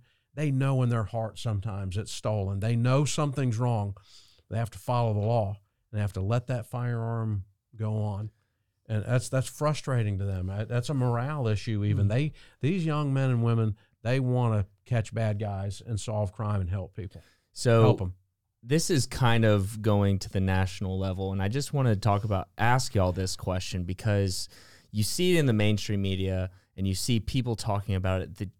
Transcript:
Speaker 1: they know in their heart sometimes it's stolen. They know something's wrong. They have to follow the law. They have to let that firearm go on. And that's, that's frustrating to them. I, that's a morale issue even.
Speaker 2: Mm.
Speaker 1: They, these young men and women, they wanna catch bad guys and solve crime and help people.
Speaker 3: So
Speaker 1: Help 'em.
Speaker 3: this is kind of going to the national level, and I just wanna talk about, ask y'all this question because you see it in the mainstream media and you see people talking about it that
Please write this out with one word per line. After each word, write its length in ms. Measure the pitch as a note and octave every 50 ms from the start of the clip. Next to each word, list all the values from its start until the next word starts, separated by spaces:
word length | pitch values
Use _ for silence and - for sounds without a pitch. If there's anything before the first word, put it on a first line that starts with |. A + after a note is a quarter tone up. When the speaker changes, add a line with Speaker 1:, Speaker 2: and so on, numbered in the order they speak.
| - _ _ _ _ _ -
Speaker 1:
they 160 | C#3+ D#3 D3
know 320 | C3+ C3 C3+ C#3 C3+ B2+
in 80 | B2+ A#2+
their 140 | A#2+ A2+ G#2+
heart 340 | - - A2+ A2+ G#2 -
sometimes 600 | - - A#2+ G#2 G2 - A2+ F#2+ G2+ G2 F#2+ F2+
it's 140 | G#2+ G#2 -
stolen. 500 | - - - A2 G#2+ G#2 F#2+ F#2+ G2 G2+
They 140 | A2 A2+ A#2+
know 260 | A#2 A#2 B2+ C3 C#3 D3+
something's 540 | C3 - - D3+ C#3+ C3 C#3+ C3+ B2+ A2
wrong. 400 | A2 B2 B2 A#2 G#2+ G2+ G2+ G2 - _ - - - - _ _ _ _ -
They 80 | G2+
have 120 | A2+ A#2 G#2+
to 80 | - -
follow 340 | - - B2 A#2+ A#2+ A2+ G#2
the 60 | G#2
law. 400 | G2+ A2 A#2 A#2 G#2 G2 G#2 - _ _ _ _ _ _
They 80 | - G#2
have 140 | G#2 G2+ -
to 80 | F#2
let 260 | F#2+ G2+ A#2 B2 B2
that 200 | - B2+ A#2 A#2+
firearm 760 | - - A#2+ A#2+ B2 A#2+ A2+ A2+ A2+ A#2 A2+ A2 A2 G#2+ G2 F#2+ - _ _ _ _ -
go 220 | G#2+ A2 G#2+ A2
on. 340 | A2 G#2 G#2+ G2+ G2 G#2+ G#2+ - _ _ _ _ _ _ _ _ _ _
And 160 | - A2 G#2+ -
that's, 240 | - B2 B2+ - -
that's 180 | C3+ C3 B2+ -
frustrating 680 | - - D3+ D3+ D3 - - D3 C3 A#2+ A2 G#2 G2+ F#2+
to 60 | G2+
them. 240 | G2 F#2+ F#2 F#2 F#2
I, 140 | G2 G#2 A2
that's 240 | G#2+ A#2+ B2 B2 -
a 40 | D3+
morale 540 | C3 B2 B2 A#2+ A#2 B2 C#3+ D#3 D3 B2
issue 360 | A2+ G#2+ G2 - A#2 A2 G2+ G2+
even. 220 | G#2 G2+ G2 G2+
Speaker 2:
Mm. 40 | G2
Speaker 1:
They, 240 | G#2+ C3 D3+ D#3+ - - - - _ -
these 240 | - C#3+ F#3+ F#3+ D#3+
young 280 | D#3+ D3 D3+ D3 C#3+ C3+
men 160 | C3+ C3+ C3
and 120 | B2+ A#2 A#2
women, 320 | A#2 A#2 A2+ A2+ G#2+ G#2 - _ _ _ _ -
they 160 | A2 B2+ C3+
wanna 460 | B2+ B2 B2 B2 B2 A2+ A2 G#2 G2 - _ _ _
catch 280 | - B2+ A2+ G#2+ - -
bad 260 | A2+ A2 G#2+ G#2+ G2+
guys 420 | A2 G2+ G2 F#2+ G2 G#2 G2 - -
and 140 | - A2+ F#2+
solve 320 | - A#2+ G#2+ G#2 G#2 F#2
crime 300 | - - A2 G#2 G#2 G2
and 80 | F#2 E2+
help 260 | G2 G2 F2+ - -
people. 260 | - F2 - - D#2+ - _ _ _ _ _ -
Speaker 3:
So 280 | - - B2 A#2 A2+
Speaker 1:
Help 200 | A2+ A2 - -
'em. 120 | F#2 F2 - _ _ _ _ _ _ _ _ _ -
Speaker 3:
this 260 | A#2+ C#3+ E3 - -
is 180 | F3+ C3 A#2+
kind 360 | - - - C3 A#2+ A#2 A2+ A2+
of 360 | G#2+ G#2 G2+ F#2+ G2+ A2+ G#2+
going 380 | G#2 A2 G#2 G2+ G2+ G2 G2 F#2
to 100 | - -
the 100 | - G2
national 560 | F#2+ F#2+ F#2+ F#2+ F#2+ F#2+ - - G2+ F#2 F#2+ F#2+
level, 320 | F#2+ F#2+ F#2 F#2 F#2+ F#2+ F#2+
and 80 | G2
I 60 | G2 G2+
just 240 | A2+ C#3+ C#3 - -
wanna 220 | C#3+ C3 A#2+ G#2+
talk 280 | G2 - G#2+ G2+ G#2 G#2
about, 240 | G#2+ G2+ F2+ - - _
ask 360 | - G#2+ A#2+ B2 C3 - - -
y'all 160 | G2+ F#2 F#2
this 240 | E2+ F#2 F#2+ F2+ -
question 480 | - - G2 F2+ F2+ - - - F#2 F2
because 640 | F2+ F#2 - - A2+ G2+ G2+ G2 F#2+ F#2 - - - - - - - - - _ _ -
you 100 | G#2+ G#2+
see 320 | - - - F3+ F3+ F3+
it 40 | E3
in 60 | D3
the 80 | C3 A2
mainstream 480 | G#2+ G#2 G#2+ G#2+ G2+ - - G#2 G2
media 480 | G2 F#2+ F#2+ F#2 F#2+ F#2+ F#2 F#2 F#2 F#2 - - _ _ _
and 100 | - G2
you 100 | F#2+ F#2+
see 240 | - - - A#2+ A2
people 340 | - - - C3+ A#2 B2 A2+
talking 400 | - - A2+ G2+ G2+ G2 - G2
about 260 | F#2 F#2+ F#2+ F#2+ F#2
it 140 | E2+ - -
that 120 | - G#2 F#2 -